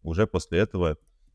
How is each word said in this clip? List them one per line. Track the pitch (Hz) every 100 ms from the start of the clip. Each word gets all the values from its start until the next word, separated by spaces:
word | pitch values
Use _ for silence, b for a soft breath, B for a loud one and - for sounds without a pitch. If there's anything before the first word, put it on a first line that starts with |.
Уже | 80 82 107
после | 87 - 85
этого, | 107 92 85 76 _ _ _